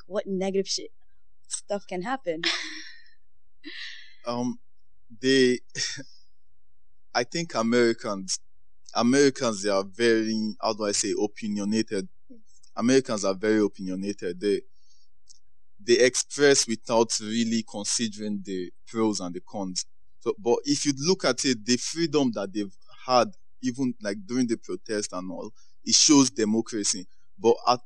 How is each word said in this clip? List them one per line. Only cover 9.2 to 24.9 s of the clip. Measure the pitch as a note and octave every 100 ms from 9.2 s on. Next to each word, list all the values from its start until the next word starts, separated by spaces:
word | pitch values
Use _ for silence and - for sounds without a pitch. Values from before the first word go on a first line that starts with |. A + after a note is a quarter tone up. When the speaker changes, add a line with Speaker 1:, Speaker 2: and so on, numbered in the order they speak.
| C#3 C3 B2 G#2
Speaker 3:
they | G2+
are | G2
very, | G2 F#2+ A#2 A2+ A2 A2 G#2+ G2
how | A2
do | G#2+
I | G#2
say, | G2+ G2+ F2+
opinionated. | G#2 - A2+ G#2 G2+ A2 A2 G#2 F#2+ - -
Speaker 2:
Yes. | - - - - -
Speaker 3:
Americans | A#2 C3 C3 A2
are | G2
very | F#2+ G#2+ A2
opinionated. | G2+ - F#2 F#2 G2 G2 F#2 F2+
They, | G2+ G2 - - - - - - - - - - - -
they | - A2+
express | B2+ - - - C#3+ C#3 -
without | A2+ - A2+ A#2 -
really | G#2+ A2+ A2+ A2+ G#2
considering | G#2 G#2 - A#2 G2+ G#2+ G#2
the | F#2+ F#2 F2+ - -
pros | A2+ A2 G2
and | F2+
the | F2
cons. | - G#2+ F#2 F2+ - - - -
So, | A#2+ -
but | G#2 A#2+ C#3+
if | C#3+ C#3+
you | C3+
look | D#3 F#3+
at | C3+ B2+
it, | C#3+ A#2 G#2
the | B2
freedom | - D#3+ E3+ D3 C3 G#2+
that | G2+
they've | G#2 G2+ - - -
had, | - B2+ A2 - - -
even, | B2+ B2 B2+ A#2
like, | G#2 G#2+
during | F#2+ B2 A#2+
the | G#2+
protest | - - -